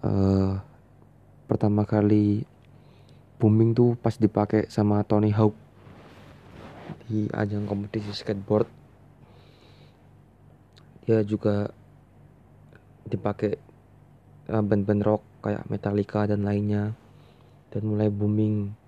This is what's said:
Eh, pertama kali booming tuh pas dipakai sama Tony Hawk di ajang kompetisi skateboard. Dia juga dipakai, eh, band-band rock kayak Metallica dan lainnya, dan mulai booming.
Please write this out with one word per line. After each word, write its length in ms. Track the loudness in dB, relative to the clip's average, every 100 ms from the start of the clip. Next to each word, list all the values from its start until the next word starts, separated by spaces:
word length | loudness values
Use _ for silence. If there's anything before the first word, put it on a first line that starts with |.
Eh, 520 | 0 2 4 4 2 -2 -10 -20 -20 -20 -20 -20 -20 -20 -4
pertama 400 | 0 0 0 0
kali 560 | 2 4 4 2 0 -6 -18 -20 -20 -20 -20 -20 -20 -20 0
booming 400 | 4 6 4 4
tuh 160 | 2
pas 240 | 2 -2 0
dipakai 480 | 0 2 0 0 0
sama 400 | 0 2 2 2
Tony 240 | 2 2
Hawk 240 | 4 2 0 -20 -20 -20 -20 -20 -20 -20 -20 -20 -20 -20 -20 -16 -16 -6
di 240 | -4 -4
ajang 400 | -4 -4 -4 -4
kompetisi 400 | -6 -4 -6 -6
skateboard. 560 | -10 -6 -8 0 0 0 -6 -20 -20 -20 -20 -20 -20 -20 -20 -20 -20 -20 -20 -20 -20 -20 _ -20 -20 -20 -20 -20 -14 0
Dia 160 | 0
juga 480 | 2 -2 0 -2 -4 -10 -20 -20 -20 -20 -20 -20 -20 -20 -20 -20 -20 -20 -8
dipakai, 480 | -4 -4 -2 -4 -4 -12 -20 -20 -20 -20 -20 -20 -20 -6
eh, 140 | -2 0
band-band 400 | 0 2 0 2
rock 160 | 0 -2 -10 -6
kayak 240 | -6 -6
Metallica 560 | -6 -2 -2 -2 -2 -2
dan 240 | -2 -2
lainnya, 480 | -2 -2 -2 -4 -8 -16 -20 -20 -20 -20 -20 _
dan 120 | -8 -4
mulai 240 | 0 0
booming. 640 | 0 -2 0 0 -2 -4 -10